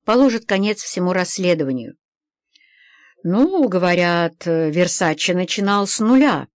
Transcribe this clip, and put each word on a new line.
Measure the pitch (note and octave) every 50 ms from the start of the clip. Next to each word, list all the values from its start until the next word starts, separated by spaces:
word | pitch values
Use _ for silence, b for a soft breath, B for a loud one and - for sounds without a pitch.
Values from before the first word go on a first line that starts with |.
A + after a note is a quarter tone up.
| _
положит | G#3+ A3+ B3 C#4 C4 A3+ A3+ -
конец | - G3 F#3+ G3+ G#3 G#3 -
всему | - - - F#3 F3+ F3+ F#3
расследованию. | F#3 F3+ - - G3 F#3 F3+ F3 D#3 C#3+ C3+ C3 B2 A2+ - - _ _ _ _ _ _ _ _ _ _ _ _ b b b b b b b b b b b b b -
«Ну, | E3+ F#3 A3+ C#4 F#4 F#4+ F4 C4+
говорят, | G#3 F#3 F3+ F3+ F3 F3 F3 F3 F3 F3 E3+ E3+ E3 E3+ - -
э, | E3+ E3 D#3+ D#3+ D#3
Версаче | D3 F3 F3+ E3+ - - F#3 D#3+ D3+ - - - F3
начинал | F3+ F#3 F3 - G#3 G3+ G3+ G3+ G3+ G3+
с | G3 - -
нуля | G#3+ A3+ B3+ C4 D4+ C#4 F#3+ C#3 C3 -